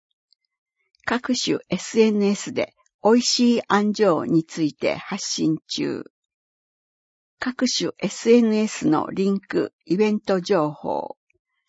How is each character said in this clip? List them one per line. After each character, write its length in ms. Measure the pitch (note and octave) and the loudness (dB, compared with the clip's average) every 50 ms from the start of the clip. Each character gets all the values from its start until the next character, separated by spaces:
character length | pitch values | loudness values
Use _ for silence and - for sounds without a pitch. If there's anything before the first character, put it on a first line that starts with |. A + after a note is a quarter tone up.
| _ _ _ _ _ _ _ _ _ _ _ _ _ _ _ _ _ _ _ _ _ | _ _ _ _ _ _ _ _ _ _ _ _ _ _ _ _ _ _ _ _ _
各 300 | - A3+ B3 - - B3+ | -4 -4 -4 -2 -2 -2
種 240 | - - - D3+ B2+ - _ | -2 0 -2 -2 -4 -2 _
エ 80 | - F#3 | -6 -6
ス 220 | - - - A3 | -6 -2 2 4
エ 120 | A3 A3 | 4 4
ヌ 140 | G#3 G#3 G3+ | 4 2 2
エ 100 | G3 G3+ | 2 0
ス 180 | - - E3 - | 0 -4 -8 -4
で 200 | - - - _ _ _ _ _ _ - | -4 -6 -6 _ _ _ _ _ _ 2
美 60 | G3+ | 4
味 120 | A3+ B3 A#3+ | 4 4 4
し 320 | - - - B3 A#3+ A#3 A#3 | 2 0 2 4 4 2 2
い 40 | - - | 0 0
安 260 | - G3+ G#3 G#3 G#3 | 0 2 2 0 0
城 320 | - G#3+ G3 E3 D3 A#2+ | 2 2 2 2 2 0
に 200 | A#2+ D#3 D#3+ D#3+ | 2 2 2 2
つ 180 | - - E3 D#3+ | 0 -4 -2 -2
い 100 | D3 D3 | -2 -2
て 220 | _ - - C#3+ | _ -2 -2 -2
発 320 | D#3+ - - F#3+ G3+ - - | -4 -6 -10 -8 -8 -6 -8
信 300 | - - E3 D#3 D#3 D#3 - _ | -4 -2 -2 -2 -2 -2 -6 _
中。 380 | - - C#3+ C#3+ C3 - - - _ _ _ _ _ _ _ _ _ _ _ _ _ _ _ _ _ _ _ _ _ _ _ _ _ _ | -8 -6 -6 -6 -6 -8 -12 -16 _ _ _ _ _ _ _ _ _ _ _ _ _ _ _ _ _ _ _ _ _ _ _ _ _ _
各 260 | - B3+ B3 - B3+ B3 | -8 -8 -4 -2 -2 -2
種 240 | - - F3+ - - _ | -2 -2 -4 -6 -6 _
エ 100 | - G3+ | -6 -6
ス 220 | - - - A3+ | -6 -4 2 4
エ 100 | A#3 A#3+ | 6 6
ヌ 140 | A#3 A3 G#3+ | 6 4 2
エ 120 | G#3+ A3 G#3 | 0 0 -2
ス 200 | - - - D3+ | -4 -2 0 0
の 220 | D#3 D3 - - | 2 2 0 -4
リ 200 | - F3+ G3 G3 | -4 -2 0 0
ン 80 | G3 G3 | 0 -2
ク、 340 | - _ - F3+ D3 - - _ _ | -4 _ -4 -4 -4 -4 -8 _ _
イ 120 | - E3 F#3+ | -4 0 0
ベ 140 | G#3+ G#3+ | 2 0
ン 80 | G#3 G#3 | 0 -2
ト 200 | - - G3 F#3 | 0 -2 -2 -2
情 320 | F3 - G3+ F3+ D3+ D3+ | 0 0 0 0 0 -2
報。 460 | D3+ - - - - C#2+ - - - _ _ _ _ _ _ _ _ _ _ | -4 -6 -8 -6 -6 -6 -6 -8 -14 _ _ _ _ _ _ _ _ _ _